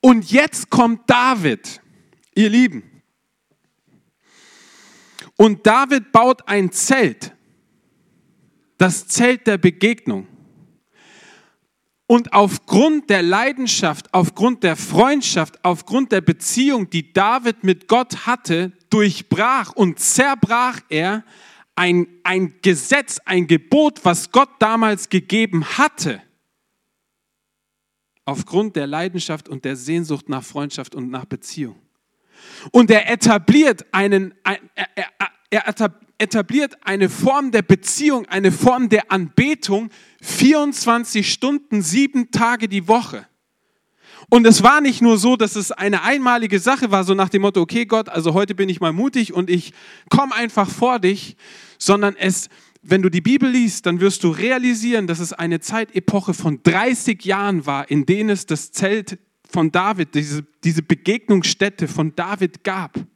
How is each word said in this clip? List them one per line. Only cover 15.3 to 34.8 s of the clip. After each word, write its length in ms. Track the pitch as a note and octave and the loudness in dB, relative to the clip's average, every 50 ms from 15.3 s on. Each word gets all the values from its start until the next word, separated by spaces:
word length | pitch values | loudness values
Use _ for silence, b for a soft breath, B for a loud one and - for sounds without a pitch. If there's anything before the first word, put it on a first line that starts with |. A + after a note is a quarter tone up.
| - F3+ D#3+ - - _ - | -2 -2 -4 -4 -8 _ -2
aufgrund 480 | F3+ F3 D#3+ - - G3+ C4 C4+ - A3 | -2 -2 -2 -6 -4 -2 -2 0 0 -2
der 80 | F#3+ | 0
Beziehung, 680 | D#3 - E3 - - - - A#3 C4 C#4+ C#4 A#3+ F#3+ - | 2 0 -2 -2 -4 -6 -2 0 0 2 0 0 -2 -4
die 220 | - F3 D3+ _ | -4 -6 -6 _
David 540 | _ F#3+ G3 G#3+ A#3+ C4 A#3+ A#3+ A3 _ - | _ 0 0 2 0 -2 -2 -4 -6 _ 0
mit 240 | F#3+ F#3 F#3 - - | -2 -2 -2 0 0
Gott 360 | A3 A#3+ B3+ B3+ - - - | 0 0 0 _ -8 -10 -4
hatte, 460 | A3+ B3 B3 _ - E3+ E3 F3+ F#3 - _ _ _ | -4 -4 -4 _ -4 -2 -2 -2 -6 -8 _ _ _
durchbrach 840 | - G#3+ G#3 G3+ D#3+ - - _ - D#3+ G#3+ A#3+ C4+ C4+ G#3+ - - | 0 2 2 0 0 -4 -4 _ -2 0 0 0 0 -2 -4 -6 0
und 260 | - G3+ F3 D3+ - | 0 0 0 0 -2
zerbrach 800 | - - - - C4 C#4+ C#4 A3+ - - A#3 A#3+ B3 B3+ B3 - _ | -4 -2 0 2 0 0 2 -2 -2 0 0 -2 -2 -2 -4 -8 _
er 380 | _ D#3 D#3 E3 F#3 G#3 A3 A3 b b b b b b b b b _ | _ -6 -4 -2 -2 -4 -6 -8 b b b b b b b b b _
ein, 320 | - F3+ F3+ F3 F3 E3+ - _ _ _ | -2 0 2 2 0 0 -2 _ _ _
ein 300 | F3+ F#3 F#3+ F#3+ D#3+ - _ | -4 -2 -2 -2 -4 -6 _
Gesetz, 580 | - G3 F3+ D3 - - C4 C#4+ C4+ - - - _ | 0 0 0 0 0 0 0 0 0 -4 -12 -12 _
ein 220 | - F#3 F3+ F3 | -2 -2 -2 2
Gebot, 580 | D3+ E3+ D#3 - _ - D4 D#4 D4 D4 - - | 2 0 0 2 _ 2 2 2 2 0 0 0
was 260 | - G3 - - - | 0 0 0 -6 0
Gott 200 | - B3 C#4 C4+ _ _ | 2 2 2 2 _ _
damals 500 | A3 G#3+ A3+ A3+ A3+ A3 G#3 G3 - _ | 0 0 2 0 0 0 0 -4 -6 _
gegeben 680 | - F#3 F#3 - G3+ A3 A3+ G#3+ F3+ E3 D3 - - | -2 -2 -2 0 0 0 0 0 -2 -4 -4 -4 0
hatte. 440 | - C#4 D4+ _ - E3+ D#3+ A2+ F#2+ _ _ _ _ _ _ _ _ _ _ _ _ _ _ _ _ _ _ _ _ _ _ _ _ _ _ _ _ _ _ _ _ _ _ _ _ _ _ _ _ _ | 0 0 0 _ -4 -8 -8 -8 -8 _ _ _ _ _ _ _ _ _ _ _ _ _ _ _ _ _ _ _ _ _ _ _ _ _ _ _ _ _ _ _ _ _ _ _ _ _ _ _ _ _
Aufgrund 500 | C#3 C#3 - - - D#3+ F#3 G#3+ A3 - | -10 -8 -8 -8 -4 -2 -2 -2 -2 -4
der 100 | D#3+ C#3+ | -6 -6
Leidenschaft 640 | C#3 D3 D#3 F3 F#3 F3 F3+ - - D#3+ D3+ - - | -6 -6 -6 -6 -6 -6 -8 -8 -8 -10 -10 -10 -14
und 160 | D3 C3 - | -14 -10 -10
der 100 | C3 C3+ | -10 -10
Sehnsucht 540 | B2+ B2 C#3+ E3 E3+ E3+ D#3 D3+ C3+ - - | -10 -8 -6 -4 -4 -4 -4 -6 -8 -6 -8
nach 140 | C#3+ C3 A#2 | -10 -10 -10
Freundschaft 500 | - - D3 C#3+ C#3+ - - C3 - - | -10 -10 -10 -10 -10 -10 -12 -14 -14 -12
und 160 | D3 B2 B2+ | -12 -12 -10
nach 160 | B2+ B2+ C3 | -10 -12 -12
Beziehung. 560 | _ C#3 - - - - D#3+ C#3+ A#2 G2 _ _ _ _ _ _ _ _ B B B B B B B B B B D#3 | _ -14 -14 -14 -16 -12 -10 -12 -12 -12 _ _ _ _ _ _ _ _ B B B B B B B B B B 4
Und 220 | B A#3+ A#3+ - | B 6 8 8
er 180 | A3 G#3 G3+ A3 | 6 4 4 0
etabliert 760 | A#3 - - A3+ A3 G3+ D#3+ - A#3 D4 D#4 C#4 A3 - - _ | -4 0 2 2 2 4 4 4 6 6 6 4 2 0 -6 _
einen, 440 | - F#3 G3 G3+ G3 G3 G3 F#3 - _ _ | -2 0 2 2 2 0 0 -4 -12 _ _
ein, 160 | F#3 G3 - - - _ | -6 -6 -6 -10 -16 _
er, 120 | - | -10